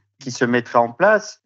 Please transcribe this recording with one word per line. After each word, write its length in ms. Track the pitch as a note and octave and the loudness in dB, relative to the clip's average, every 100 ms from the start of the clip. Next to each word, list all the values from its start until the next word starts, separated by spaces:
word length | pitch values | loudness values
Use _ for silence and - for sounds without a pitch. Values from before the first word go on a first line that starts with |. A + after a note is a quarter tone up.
| _ _ | _ _
qui 100 | C3 | -14
se 160 | A#2+ A#2+ | -4 0
mettrait 320 | B2 A#2 B2 | 0 0 0
en 140 | A#2 | 0
place, 500 | A#2+ F#3+ G#3+ G3+ - | 2 2 2 -2 -16